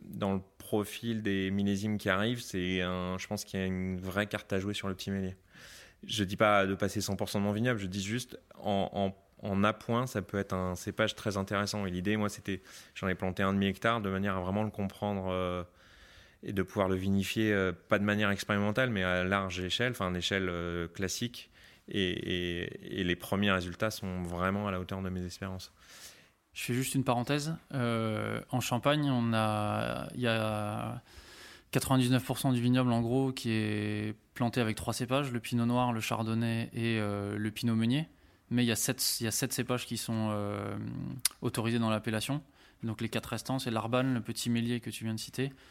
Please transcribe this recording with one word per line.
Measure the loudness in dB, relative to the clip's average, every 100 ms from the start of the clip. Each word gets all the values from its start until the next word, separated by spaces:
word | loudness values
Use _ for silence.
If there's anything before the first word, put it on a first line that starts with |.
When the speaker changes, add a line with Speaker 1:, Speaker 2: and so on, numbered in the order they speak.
| -10
Speaker 1:
dans | -4 0
le | 0 -4 -14
profil | -2 0 0 -4 -4 -2
des | 0 0 2
millésimes | 2 2 2 0 0
qui | 2
arrivent, | 2 2 -2
c'est | -4 -2 0 2
un, | 0 0 -2 -4
je | -4
pense | -6
qu'il | -4 -4
y |
a | -2
une | -2 -2 -4
vraie | -2 -2 0
carte | -4 -2
à | -2
jouer | -2
sur | -4 -4
le |
petit | -6 -4
meslier. | -2 -4 -8 _ -20 -20 -20 -20 -18
Je | -6 -2
dis | 0 4
pas | 6 6 4
de |
passer | 2 0 0
cent | -2 -2
pour | -2
cent | 0
de |
mon | 2
vignoble, | 2 0 0
je | -2
dis | -4
juste | -2 -4 -6 -14 -18 -8
en, | 0 2 2
en, | 0 0 -2 _ -10 -2
en | 2
appoint, | 2 2 0 0 0
ça | -2
peut | -2 -2
être | -2
un | -2 -2
cépage | -4 -4 0 0
très | 0 -2 -2
intéressant. | 0 0 0 -2 -2
Et |
l'idée, | -2 0 2
moi, | 0
c'était, | -2 -6 -6 -8 -20 -18
j'en | -4 -2
ai |
planté | 0 -2 2
un | 2
demi-hectare | 4 2 2 0 0
de | 0
manière | 0 0 -2
à |
vraiment | 0 0
le | 0
comprendre, | -2 -4 -2 -2 -2 -2
euh, | 0 0 -2 -6 -14 -20 -20 -20 -20 -20 -14
et | -4
de | 0
pouvoir | 0 2 4
le | 2
vinifier, | 2 2 2 2 4
euh, | 4 2
pas | 0 0 2
de |
manière | 4 4 2
expérimentale, | 0 0 2 2 2 2
mais | 2
à | 2 2
large | 4 2 0 -2
échelle, | -2 0 0
enfin, | 0 -2
à |
l'échelle, | 0 0 0 0
euh, | -2 -2 -2 -4
classique. | -4 -4 -2 -6 -6 -18 -20 -20 -20 -6
Et, | 0 0
et, | 0 -2 -2 -2 -4 -6 -8 -8 -2
et |
les | 0 0
premiers | 0 2 4
résultats | 2 0 -2 -2
sont | -2 -4 -4
vraiment | -4 0 0 2 0
à |
la | -4
hauteur | -4 -6
de | -4
mes | -4
espérances. | -6 -8 -8 -8 -14 -20 -20 -20 -20 -20 -20 _ _
Speaker 2:
Je | -8
fais | -2
juste | 0 0
une | 0
parenthèse. | 2 2 2 0 -2 -6 -6
Euh, | -2 0 2 0 0 -2 -4 -2
en | -2
Champagne, | 0 2 4 4 4
on | 2 4
a, | 4 2 2 0 0 0 -2 -4
il | -2
y | 0
a | 2 0 0 -2 -2 -4 -6 -10 -20 -20 -20 -20 -20 -2
quatre-vingt-dix-neuf | 0 4 6 6 4
pour | 2 0
cent | 2
du | 4
vignoble, | 4 4 6
en | 4
gros, | 4 2 2
qui | 0 0
est | 2 2 0 0 -2 -2 -6 _
planté | -2 0 2
avec | 2 0
trois | -2
cépages, | -2 0 0 0
le | -4
pinot | -2 0
noir, | 2 4 2
le | 0
chardonnay | 0 0 0 0 2 0 -2
et, | -2 0 2
euh, | 0 0 -2 -2
le | -2
pinot | 0 2
meunier. | 4 4 2 0 -8 -20 -18 -4
Mais | 0
il | 2
y |
a | 2
sept, | 0 0 0 0
il |
y | 0
a |
sept | 0 -2
cépages | -2 0 -2 -2
qui | -6
sont, | -2 0 0
euh, | 0 -2 -2 -4 -6 -6 -6 -6 -4 -6 -4
autorisés | -4 0 0 2
dans | 2
l'appellation. | 2 0 0 0 -4 -6 -20 -20 _
Donc | -6 -4
les | -2
quatre | -4 -4
restants, | -6 -2 -4
c'est | -2
l'Arbanne, | -2 0 2 2
le | 0
Petit | -2 -4 0
Meslier | 0 0 -2
que | -4
tu | -6
viens | -6
de | -6
citer, | -6 -4 -4 -6 -20